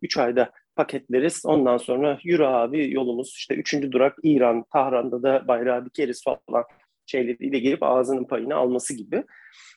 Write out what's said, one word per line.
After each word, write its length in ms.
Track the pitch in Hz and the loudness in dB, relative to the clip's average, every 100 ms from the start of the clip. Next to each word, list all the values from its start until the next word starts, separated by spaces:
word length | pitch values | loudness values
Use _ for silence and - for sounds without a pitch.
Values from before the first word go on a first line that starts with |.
üç 160 | - - | -6 -2
ayda 320 | 120 123 117 - _ - | 0 2 0 -2 _ -4
paketleriz. 640 | 151 139 - 127 156 - - | -4 -4 -2 0 0 -2 0
Ondan 300 | 156 127 120 | 2 4 2
sonra 420 | - 127 147 139 | 0 -2 0 -2
"Yürü 220 | 170 175 | 0 2
abi 480 | 143 123 117 151 139 | 4 2 0 0 -2
yolumuz, 420 | 135 127 120 131 - | -2 -2 -4 -6 -10
işte 180 | - | -6
üçüncü 380 | - - 147 139 | -6 -2 -2 0
durak 240 | 131 135 - | 2 2 2
İran, 420 | 160 143 123 117 - | 2 4 4 2 0
Tahran'da 500 | 151 135 127 127 120 | 0 2 0 -2 -2
da 260 | 135 135 127 | 0 0 2
bayrağı 380 | 120 123 123 123 | 0 0 -2 -4
dikeriz" 380 | - 135 123 | -4 -4 -2
falan 400 | - 127 - 120 - _ _ _ - | -4 -6 -2 -2 -2 _ _ _ -6
şeyleriyle 520 | 135 120 120 139 139 | -2 -2 -4 -4 0
girip 240 | 127 135 | 0 0
ağzının 420 | 139 127 127 135 | 2 2 2 -2
payını 300 | 127 120 120 | -2 -4 -2
alması 400 | 156 127 123 - | 0 0 -2 -4
gibi, 300 | 127 101 202 294 - - - - | -10 -6 -6 -6 -14 -20 -20 -20